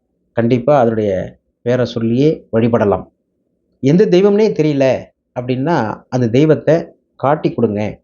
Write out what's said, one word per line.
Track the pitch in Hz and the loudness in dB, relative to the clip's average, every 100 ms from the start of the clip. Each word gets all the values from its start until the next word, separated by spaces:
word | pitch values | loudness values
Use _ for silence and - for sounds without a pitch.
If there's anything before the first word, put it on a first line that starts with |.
| _ _ _ | _ _ _
கண்டிப்பா | - 117 123 131 143 | -4 0 0 2 2
அதனுடைய | 117 110 104 92 - - _ _ | 2 0 -2 -2 -6 -14 _ _
பேரை | 120 127 117 | -4 -2 -2
சொல்லியே | 117 113 120 151 160 - | -4 -2 2 0 0 -4
வழிபடலாம். | 113 117 117 113 92 - _ _ _ _ _ _ _ | -2 0 2 2 0 -4 _ _ _ _ _ _ _
எந்த | 131 175 202 | 0 2 4
தெய்வம்னே | 175 208 202 220 | 4 2 2 0
தெரியல | - 151 139 135 101 - _ _ 127 | 0 -2 0 0 0 -6 _ _ -12
அப்படின்னா, | 123 127 143 165 107 - _ | -6 -4 -2 -2 -4 -8 _
அந்த | 127 120 | -4 0
தெய்வத்தை | 123 156 139 - 151 - _ _ _ | 2 2 2 0 0 -2 _ _ _
காட்டி | 131 156 170 | -2 -2 -2
கொடுங்க, | 127 110 104 104 - | -2 -2 -2 -6 -10